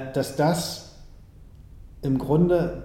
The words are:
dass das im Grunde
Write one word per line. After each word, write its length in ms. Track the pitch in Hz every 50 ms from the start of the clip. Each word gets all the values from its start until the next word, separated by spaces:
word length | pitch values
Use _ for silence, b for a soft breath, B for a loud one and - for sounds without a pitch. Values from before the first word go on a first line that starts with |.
| 131 - -
dass 220 | 139 - - -
das 600 | - 147 160 175 - - - - - - - - - - - - - - - - - - - - - - - - - - - - -
im 160 | - 139 135
Grunde 680 | 127 - 131 151 165 175 175 175 170 170 170 - -